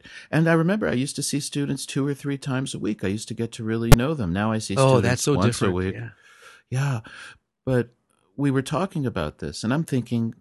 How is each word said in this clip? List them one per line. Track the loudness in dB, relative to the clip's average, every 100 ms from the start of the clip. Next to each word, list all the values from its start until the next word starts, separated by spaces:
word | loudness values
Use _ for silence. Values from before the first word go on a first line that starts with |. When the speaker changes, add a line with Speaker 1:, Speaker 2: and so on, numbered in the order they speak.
| -10 -20 -2
Speaker 1:
And | 2 4
I |
remember | 4 4 2 0
I |
used | 0 -2 -4
to |
see | -2 -2
students | -2 -4 -2 -4 -4
two | -2 -2
or |
three | -2 -4 -6
times | -2 -2 -4
a | -4
week. | -4 -2
I | -2
used | -2 -6
to |
get | -6 -6
to | -4
really | -2 0 4
know | 4 4
them. | 0 0
Now | 0 0
I | -2
see | -2 2
Speaker 2:
Oh, | 6
Speaker 1:
students | 6
Speaker 2:
that's | 4 2
so | 2 2
Speaker 1:
once | 2
Speaker 2:
different. | 2 0
Speaker 1:
a |
week. | 0 -2
Speaker 2:
Yeah. | -4 -10 -14 -20 -20 -20 -20 -6
Speaker 1:
Yeah. | -2 -2 -2 -8 -18 -20 -20 _ _
But | 0 0 0 _ _ _ _ -2
we | 2
were | 2
talking | 0 -2 0 -2 -2
about | 0 -4 -4
this, | -8 -4
and | -2
I'm | 0
thinking, | 0 -2 0 -2 -2 -6